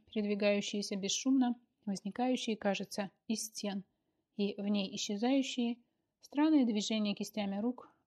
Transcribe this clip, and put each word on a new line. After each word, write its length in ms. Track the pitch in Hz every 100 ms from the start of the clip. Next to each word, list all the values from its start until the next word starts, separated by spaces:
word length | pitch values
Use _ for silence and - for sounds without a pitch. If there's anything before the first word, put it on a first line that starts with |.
| _
передвигающиеся 840 | 220 208 208 208 202 202 208 202 196
бесшумно, 640 | 190 - 262 269 247 240 _ _ -
возникающие, 720 | 196 202 190 254 254 - 214
кажется, 560 | 202 190 196 - 190 _ _
из 200 | 220 -
стен, 360 | - 202 196 - _ _ _ _ -
и 180 | 202 202
в 120 | 202
ней 260 | 208 196 208
исчезающие, 840 | - 202 240 277 262 - 233 240 _ _ _ _
странные 440 | _ 269 311 302 247
движения 480 | 214 202 220 208
кистями 460 | 202 202 220 202 196
рук 340 | 233 247 - _